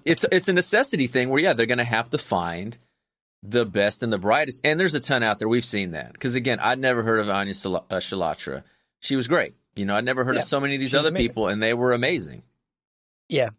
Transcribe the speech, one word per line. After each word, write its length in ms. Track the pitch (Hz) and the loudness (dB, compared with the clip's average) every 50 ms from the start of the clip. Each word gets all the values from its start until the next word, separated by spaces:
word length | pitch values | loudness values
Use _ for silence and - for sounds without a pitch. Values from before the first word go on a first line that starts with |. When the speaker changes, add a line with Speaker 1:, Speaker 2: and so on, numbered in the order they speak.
| - | 2
Speaker 1:
it's, 200 | 160 165 - - - | 0 2 2 2 2
it's 180 | 190 185 180 - | 2 2 4 4
a 40 | 185 | 2
necessity 540 | 175 180 - - 214 277 - - 165 131 | 2 2 4 2 2 2 2 2 0 0
thing 220 | 120 - 127 123 127 | 0 2 0 0 2
where, 100 | 131 143 | 2 2
yeah, 120 | 160 190 156 | 2 2 2
they're 120 | 113 117 | 2 2
gonna 180 | 113 123 120 120 | 2 2 0 0
have 240 | 120 113 110 117 - | 0 0 -2 0 -2
to 60 | - | -4
find 600 | 147 - - 110 92 87 85 85 85 95 110 123 - _ _ _ _ _ _ _ _ _ _ _ _ - | -6 -2 -2 -2 0 0 -2 -4 -6 -8 -10 -12 -14 _ _ _ _ _ _ _ _ _ _ _ _ -12
the 220 | 101 107 120 117 | -2 -2 0 0
best 380 | 104 90 107 101 104 - - - | 0 0 0 0 0 0 -2 -2
and 80 | 117 | -2
the 80 | 110 98 | -2 0
brightest. 460 | 90 104 113 143 151 139 120 - - | 2 2 2 2 2 -2 -4 -2 0
And 140 | 147 156 165 | 0 2 2
there's 140 | 190 180 151 | 2 0 0
a 40 | 143 | -2
ton 240 | 127 - 139 123 117 | 0 0 0 2 2
out 160 | 110 104 - | 0 0 0
there. 80 | 110 | 0
We've 160 | 107 117 123 117 | 2 2 2 0
seen 260 | - - 104 98 90 | 0 -2 -4 -4 -4
that. 280 | 82 76 62 60 - - | -6 -8 -10 -10 -12 -8
'Cause, 160 | - 131 120 | -4 -2 -2
again, 240 | 131 120 127 120 - | -2 0 0 -2 0
I'd 180 | - 110 127 131 | 0 0 0 2
never 240 | 131 131 123 117 110 | 2 0 0 2 2
heard 160 | 113 113 110 | 2 2 2
of 100 | 107 104 | 2 0
Anya 240 | 98 98 98 98 95 | 0 -2 -2 -4 -6
Sala-, 320 | - - 98 90 85 - - | -6 -4 -4 -4 -4 -4 -4
uh, 60 | 98 | -4
Shalatra. 680 | 92 - - - 95 87 80 78 - - 76 67 69 - _ _ _ _ _ _ _ | -4 -4 -4 -4 -2 -2 -2 -4 -4 -8 -10 -10 -10 -12 _ _ _ _ _ _ _
She 160 | - - 139 | -6 -2 -2
was 120 | 135 123 | -2 0
great. 280 | 120 160 170 104 71 - _ _ _ _ | 0 0 0 0 -2 -6 _ _ _ _
You 100 | - 101 | -6 -2
know, 100 | 98 101 | 0 0
I'd 100 | 107 120 | 0 0
never 200 | 123 131 127 127 | 0 -2 0 0
heard 100 | 127 135 | 0 0
Speaker 2:
Yeah. 60 | - | -2
Speaker 1:
of 60 | - | -2
so 120 | - 147 139 | -2 -2 -2
many 160 | 139 139 139 | 0 -2 -2
of 40 | 135 | -2
these 100 | 135 123 | -2 0
Speaker 2:
She 60 | 127 | 0
was 80 | 143 147 | 2 2
Speaker 1:
other 40 | 160 | 2
Speaker 2:
amazing. 200 | - - 120 113 | 2 0 0 0
Speaker 1:
people, 180 | - 110 110 | 0 -2 -2
and 140 | 92 101 104 110 | 0 0 0 0
they 100 | 110 120 | 0 0
were 200 | 120 123 127 123 | 2 2 2 2
amazing. 500 | 117 123 139 180 143 92 73 64 57 - _ _ _ _ _ _ _ _ _ _ _ _ _ _ _ _ - | 2 2 0 0 -2 -4 -8 -12 -16 -20 _ _ _ _ _ _ _ _ _ _ _ _ _ _ _ _ -2
Speaker 2:
Yeah, 200 | - 139 127 110 107 | 0 0 0 0 -2